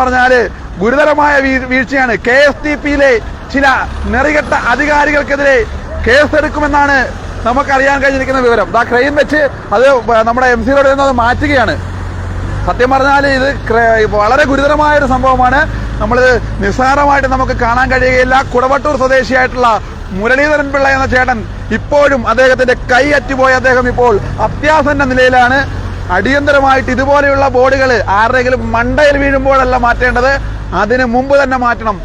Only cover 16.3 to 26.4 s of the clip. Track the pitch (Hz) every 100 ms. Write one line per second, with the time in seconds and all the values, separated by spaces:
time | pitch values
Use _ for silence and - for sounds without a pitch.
16.3 | 240 - - 202 196 254 277 285 277 262
17.3 | 262 254 247 233 240 254 262 254 254 254
18.3 | 262 262 247 254 277 302 277 262 262 226
19.3 | 254 254 254 247 214 - - - 185 220
20.3 | 262 294 294 277 277 269 269 269 254 254
21.3 | 240 - - - 220 - 285 285 277 214
22.3 | 226 262 254 247 247 - 247 285 285 -
23.3 | 269 262 254 247 247 247 247 247 202 -
24.3 | - 220 - 294 311 285 285 277 254 254
25.3 | 254 247 269 269 - - - - 180 202
26.3 | 277